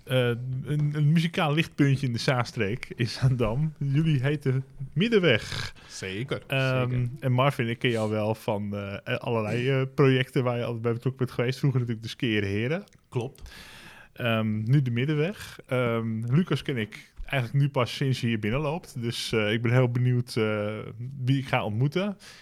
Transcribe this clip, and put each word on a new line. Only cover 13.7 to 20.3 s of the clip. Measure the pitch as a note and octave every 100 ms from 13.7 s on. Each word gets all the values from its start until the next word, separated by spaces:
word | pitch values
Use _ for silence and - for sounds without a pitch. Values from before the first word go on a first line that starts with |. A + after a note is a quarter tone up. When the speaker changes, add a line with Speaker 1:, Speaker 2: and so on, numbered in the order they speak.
| - - - -
Speaker 1:
Ehm, | - A#2+ A2 A2 G#2+
nu | A2 D3
de | B2+
Middenweg. | A#2 C#3+ D3+ E3 G#3 - - -
Ehm, | B2+ A#2+ A#2 A2+ A2 A#2
Lucas | C#3+ F#3 C#3
ken | - B2
ik | G#2+ - - - -
eigenlijk | C#3 A#2 C#3
nu | C#3+
pas | C#3 A#2+ -
sinds | C#3 B2+
je | A#2
hier | A2+
binnenloopt. | G#2 C3+ D3 E3+ - B2+
Dus, | A#2 - -
eh, | A2+ G#2
ik | A#2
ben | A#2
heel | B2+ B2
benieuwd, | B2 B2 B2 B2